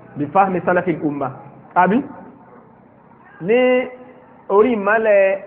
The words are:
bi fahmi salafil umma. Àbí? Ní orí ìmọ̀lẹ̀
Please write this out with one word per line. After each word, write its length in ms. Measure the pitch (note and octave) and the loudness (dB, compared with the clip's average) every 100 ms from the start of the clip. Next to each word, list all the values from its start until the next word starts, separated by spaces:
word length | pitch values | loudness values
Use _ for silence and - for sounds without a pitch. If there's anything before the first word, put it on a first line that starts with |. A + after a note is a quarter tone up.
| - | -16
bi 120 | C#3+ D3 | -10 -2
fahmi 340 | F#3+ F#3+ F#3 | 0 0 0
salafil 360 | - F3 F3 D3+ | -2 -2 -2 -4
umma. 280 | D3+ C#3+ C3 - - - - | -4 -6 -8 -10 -20 -20 -6
Àbí? 260 | - G#3 A#3+ - - - - - - - _ _ _ - - - - | 0 2 0 -4 -14 -20 -20 -20 -20 -20 _ _ _ -20 -20 -20 -8
Ní 220 | E3+ B3 B3+ B3+ B3 - - - - - - | 0 2 2 2 -2 -10 -20 -20 -20 -16 0
orí 260 | G3 B3 | 2 2
ìmọ̀lẹ̀ 640 | A3+ G3 A3+ A3 G3+ F#3+ G3 | 0 0 0 2 4 2 0